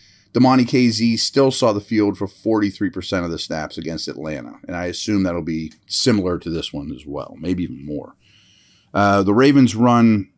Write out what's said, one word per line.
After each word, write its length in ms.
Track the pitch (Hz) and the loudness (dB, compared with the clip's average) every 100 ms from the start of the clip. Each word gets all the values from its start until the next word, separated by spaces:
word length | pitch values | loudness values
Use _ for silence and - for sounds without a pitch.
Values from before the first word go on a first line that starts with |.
| _ _ _ | _ _ _
Damontae 340 | 120 127 131 120 | 2 4 4 4
Kazee 500 | 131 120 110 117 113 | 2 2 2 0 0
still 340 | - 139 135 | 0 2 2
saw 200 | - 117 | 2 0
the 80 | 104 | 0
field 380 | - 110 101 95 | -2 0 0 0
for 100 | 98 | -6
forty-three 640 | - 110 110 101 - 98 | -6 -2 0 0 -2 -6
percent 340 | 92 90 92 85 | -6 -6 -4 -4
of 60 | |
the 80 | 80 | -6
snaps 380 | - 80 73 - | -8 -8 -8 -10
against 320 | 80 80 - | -8 -8 -8
Atlanta, 500 | - 78 73 57 57 - | -10 -10 -10 -12 -18 -12
and 80 | 87 | -8
I 100 | 90 | -6
assume 380 | 87 - 104 | -6 -2 0
that'll 180 | 92 87 | 0 -2
be 300 | 80 80 78 - - | -4 -6 -8 -14 -8
similar 500 | - 131 107 90 85 | -2 0 2 0 -4
to 120 | 85 | -4
this 240 | 80 - | -6 -6
one 180 | 73 71 | -10 -12
as 140 | 67 71 | -12 -12
well, 300 | 71 60 - | -12 -12 -10
maybe 240 | 80 90 | -6 -4
even 220 | 78 64 71 | -4 -8 -10
more. 300 | 73 - - _ _ _ _ _ _ _ | -10 -12 -20 _ _ _ _ _ _ _
Uh, 300 | - 101 101 | 0 2 4
the 100 | 98 | 2
Ravens 400 | 107 139 139 123 | 4 6 6 4
run 560 | 107 120 120 117 107 - | 4 4 6 4 4 -2